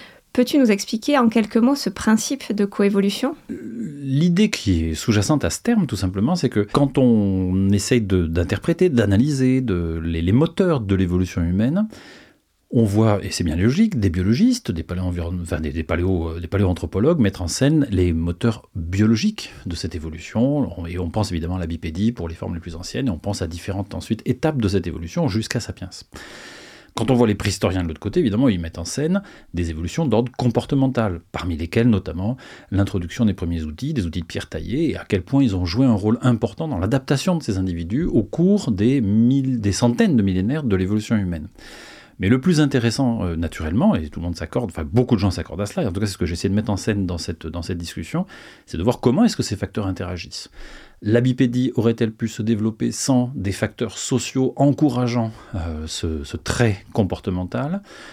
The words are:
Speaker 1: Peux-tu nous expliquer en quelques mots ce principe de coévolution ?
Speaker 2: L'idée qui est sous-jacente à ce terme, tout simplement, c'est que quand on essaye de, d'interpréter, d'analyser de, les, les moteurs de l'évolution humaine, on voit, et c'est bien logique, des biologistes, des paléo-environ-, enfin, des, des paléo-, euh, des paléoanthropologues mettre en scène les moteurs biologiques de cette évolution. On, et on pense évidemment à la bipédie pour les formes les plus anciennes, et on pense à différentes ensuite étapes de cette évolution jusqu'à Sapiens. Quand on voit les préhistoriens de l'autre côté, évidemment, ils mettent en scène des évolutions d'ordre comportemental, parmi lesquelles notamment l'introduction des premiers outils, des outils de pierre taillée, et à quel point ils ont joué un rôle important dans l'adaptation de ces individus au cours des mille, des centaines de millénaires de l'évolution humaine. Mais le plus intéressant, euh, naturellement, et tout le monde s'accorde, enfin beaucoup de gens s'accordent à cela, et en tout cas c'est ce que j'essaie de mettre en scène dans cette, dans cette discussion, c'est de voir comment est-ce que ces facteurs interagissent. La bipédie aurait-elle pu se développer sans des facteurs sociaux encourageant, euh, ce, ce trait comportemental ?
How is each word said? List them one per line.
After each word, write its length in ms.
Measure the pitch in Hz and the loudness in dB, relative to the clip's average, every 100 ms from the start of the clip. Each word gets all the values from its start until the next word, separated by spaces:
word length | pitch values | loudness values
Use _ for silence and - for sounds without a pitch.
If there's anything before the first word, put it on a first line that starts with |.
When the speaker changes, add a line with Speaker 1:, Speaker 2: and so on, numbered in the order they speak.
| - - _ | -20 -20 _
Speaker 1:
Peux-tu 280 | - 247 294 | 0 2 4
nous 100 | 247 | 4
expliquer 480 | 202 - 220 - 285 | 4 0 -4 0 4
en 100 | 233 | 4
quelques 300 | 233 214 226 | 4 2 4
mots 180 | 240 277 | 4 2
ce 140 | - | -2
principe 640 | - - 220 - 277 - | -2 2 2 2 -6 -4
de 100 | 202 | -2
coévolution ? 720 | 202 - 202 202 196 202 254 302 - | -2 2 2 4 2 0 -4 -6 -10
Speaker 2:
L'idée 1040 | - 233 233 196 143 135 135 175 175 214 | -12 -10 -10 -10 -8 -2 2 4 4 2
qui 340 | - 101 85 82 | 2 0 2 0
est 80 | |
sous-jacente 500 | 78 - 104 98 - | -2 0 2 2 0
à 60 | 87 | 0
ce 120 | - | -2
terme, 260 | - 233 151 | 0 0 0
tout 80 | 101 | -2
simplement, 400 | 92 98 120 175 | -2 0 0 0
c'est 140 | 123 | 0
que 100 | 104 | 0
quand 380 | 101 139 139 143 | 0 2 2 4
on 720 | 127 110 101 92 92 95 98 | 4 4 2 0 0 2 4
essaye 320 | 101 - 123 | 2 2 2
de, 260 | 98 92 82 | 4 2 2
d'interpréter, 640 | 85 87 104 - 165 180 | 0 0 0 -2 2 2
d'analyser 720 | 123 104 98 143 135 127 131 | 4 4 4 4 2 2 2
de, 380 | 127 90 85 82 | 2 0 -2 -2
les, 180 | 82 82 | -2 0
les 100 | 85 | 2
moteurs 500 | 117 170 - 185 147 | 4 4 2 2 2
de 120 | 101 | 2
l'évolution 480 | 95 90 90 90 - | 2 2 2 0 0
humaine, 460 | 85 92 117 175 214 - - - - _ _ _ _ | 0 2 2 2 -2 -6 -20 -20 -20 _ _ _ _
on 140 | 135 | 2
voit, 420 | 110 104 110 101 95 | 4 4 4 2 -2
et 60 | |
c'est 120 | - | -2
bien 120 | 85 80 | -2 2
logique, 440 | 104 156 220 143 | 2 4 2 2
des 120 | 98 | 0
biologistes, 580 | 85 92 123 240 240 - | 2 2 4 4 2 -2
des 140 | 82 | -6
paléo-environ-, 560 | - 90 90 87 85 90 | -4 -4 -2 -2 -4 -6
enfin, 180 | 82 80 | -4 -4
des, 120 | 76 | -4
des 120 | 78 | -4
paléo-, 520 | 80 85 92 92 82 82 | -2 0 2 0 -2 -6
euh, 40 | |
des 80 | 85 | -4
paléoanthropologues 720 | 98 95 85 82 95 131 170 | 2 2 2 -2 0 2 4
mettre 220 | 101 - | 2 0
en 60 | 85 | -4
scène 400 | - 135 156 135 | 0 2 2 2
les 240 | 92 90 | 2 2
moteurs 560 | 82 85 87 117 107 - - | 2 -2 0 -2 -2 -6 -8
biologiques 760 | 82 95 107 110 214 214 - - - | -2 2 4 4 2 -2 -8 -12 -8
de 80 | |
cette 220 | 85 87 82 | -6 -6 -8
évolution. 760 | 78 80 - 110 131 147 120 87 | -8 -10 -6 0 2 2 -2 -4
On, 60 | 85 | -6
et 140 | 90 | -4
on 100 | 87 | -2
pense 220 | 110 101 | 0 0
évidemment 240 | 85 82 92 | -2 -2 -2
à 40 | |
la 60 | 85 | -4
bipédie 460 | 82 85 82 110 | -6 -6 -2 -2
pour 180 | 123 82 | 0 -6
les 60 | 82 | -6
formes 180 | 95 | -8
les 80 | 85 | -8
plus 140 | 87 82 | -10 -12
anciennes, 320 | 90 - 135 | -8 -4 -4
et 40 | |
on 60 | 82 | -4
pense 240 | 104 101 | -4 -4
à 60 | 87 | -6
différentes 480 | 87 - 95 98 85 | -6 -6 -6 -6 -8
ensuite 260 | - 110 - | -6 -4 -2
étapes 360 | - 156 143 | -2 -2 0
de 60 | 101 | 0
cette 180 | 95 85 | 0 -2
évolution 420 | 76 82 175 147 | -6 -8 -4 -2
jusqu'à 320 | 107 104 120 | -2 -4 -6
Sapiens. 300 | - - 90 - - - - - - - - - - - | -6 -10 -14 -16 -20 -20 -18 -18 -20 -20 -20 -20 -12 -4
Quand 160 | 113 | 2
on 40 | 123 | 4
voit 120 | 113 | 4
les 80 | 101 | 2
préhistoriens 460 | 104 - 98 92 | -2 -2 0 0
de 60 | 82 | -2
l'autre 120 | 76 | -4
côté, 200 | 104 180 | -4 0
évidemment, 300 | 180 208 269 | 2 2 2
ils 100 | 92 | 2
mettent 180 | 82 87 | -4 -8
en 60 | |
scène 380 | 85 - 156 196 196 - - | -8 -4 -2 -2 -4 -14 -8
des 160 | 85 82 | -4 -2
évolutions 360 | 80 85 - 156 | -4 -4 -2 2
d'ordre 260 | 107 123 - | 2 0 0
comportemental, 840 | 123 117 - 139 135 127 110 85 - | 0 0 0 2 2 0 -2 -4 -8
parmi 240 | - 90 80 | -8 -4 -4
lesquelles 340 | 85 113 120 | -2 2 4
notamment 460 | 101 80 80 101 131 - - - | 4 0 -4 -4 -6 -10 -20 -4
l'introduction 540 | 98 98 98 87 - 110 | 0 0 -2 -4 0 0
des 80 | |
premiers 300 | 92 85 85 | 2 -2 -2
outils, 300 | 78 78 139 | -4 -6 -4
des 120 | 147 85 | -2 -2
outils 160 | 90 | -4
de 40 | 82 | -6
pierre 240 | 101 - | -8 -8
taillée, 420 | 82 82 131 156 | -8 -4 -2 -2
et 60 | 87 | -2
à 80 | - | -2
quel 140 | 98 | -2
point 180 | - 135 | 0 2
ils 140 | 131 95 | 2 2
ont 100 | 87 | 0
joué 200 | 107 135 | 2 4
un 80 | |
rôle 260 | 104 107 117 | 4 2 2
important 460 | 127 117 113 - 160 | 2 2 0 -4 -6
dans 100 | 95 | -2
l'adaptation 580 | - 135 - 139 - 175 | 0 0 0 0 0 -2
de 60 | |
ces 160 | - 95 | -2 -2
individus 460 | 92 85 85 120 | -2 -4 -4 -2
au 180 | 180 117 | 2 2
cours 480 | 98 - 180 208 151 | 2 2 2 2 0
des 320 | 95 113 139 | 2 2 2
mille, 600 | 101 110 117 139 131 123 | 2 4 4 4 0 0
des 100 | 101 | -2
centaines 460 | 95 120 120 226 123 | 2 2 4 4 4
de 40 | |
millénaires 420 | 98 92 98 156 | 2 2 0 0
de 120 | 135 95 | 0 0
l'évolution 400 | 92 107 104 110 | 2 0 0 -2
humaine. 320 | 92 82 76 - - - - - - - | 0 -4 -8 -16 -20 -20 -20 -20 -20 -2
Mais 60 | 92 | 2
le 140 | 131 | 4
plus 180 | 180 156 | 4 4
intéressant, 640 | 147 131 117 113 131 113 | 4 2 0 0 0 0
euh, 140 | 92 82 | -2 -2
naturellement, 580 | 82 - 80 98 208 120 | -4 -4 -2 2 2 2
et 140 | 78 | -2
tout 100 | - | -6
le 60 | 87 | -6
monde 100 | 82 | -6
s'accorde, 340 | 82 - 110 | -6 -4 -6
enfin 120 | - | -6
beaucoup 320 | 73 107 123 110 | 0 2 4 2
de 60 | |
gens 100 | 98 | 2
s'accordent 300 | 90 85 87 | 0 -6 -6
à 40 | 104 | -6
cela, 180 | - | -4
et 40 | 127 | -4
en 60 | |
tout 80 | 92 | -2
cas 40 | 107 | -4
c'est 80 | |
ce 40 | - | -2
que 80 | 85 | -4
j'essaie 240 | 82 98 | -2 0
de 40 | |
mettre 160 | 101 107 | 0 0
en 60 | 92 | -2
scène 300 | - 101 92 | -2 -2 -2
dans 120 | 87 | -4
cette, 300 | - 82 82 | -8 -8 -10
dans 140 | 85 | -8
cette 160 | 82 85 | -6 -8
discussion, 480 | 87 - 82 165 185 - - - - | -8 -10 -6 -6 -6 -10 -20 -20 -10
c'est 120 | 78 | -2
de 60 | |
voir 160 | 101 - | -2 0
comment 240 | 123 147 | 2 4
est-ce 140 | 240 - | 2 0
que 60 | |
ces 120 | - 101 | -4 -6
facteurs 320 | 98 - 98 | -6 -4 -4
interagissent. 640 | 87 90 90 - - - - - - - - | -4 -6 -8 -10 -14 -16 -18 -18 -18 -20 -10
La 200 | 107 117 | 0 2
bipédie 500 | 127 123 127 123 127 123 | 2 2 2 2 0 0
aurait-elle 360 | 113 117 113 | 0 0 -2
pu 160 | 110 110 | -2 -6
se 140 | - | -4
développer 500 | 110 110 110 107 117 | -2 0 -2 -2 -4
sans 400 | 113 - 127 123 139 | -2 0 2 0 -2
des 180 | 95 | -6
facteurs 440 | 98 107 - 110 - | -2 -4 -4 -8 -6
sociaux 540 | - 127 - 131 131 - | -4 -2 -2 -2 -2 2
encourageant, 760 | 143 131 151 120 123 120 113 113 - 101 | 2 4 2 2 0 0 -2 -6 -10 -8
euh, 300 | 82 78 78 | -6 -6 -8
ce, 380 | - 85 78 71 | -6 -4 -4 -6
ce 100 | - | -8
trait 480 | - - 117 95 - | -6 0 0 0 -4
comportemental ? 920 | - 95 95 - 90 90 123 143 196 - - - | -2 -2 -2 -4 -4 -4 -4 -4 -6 -10 -18 -20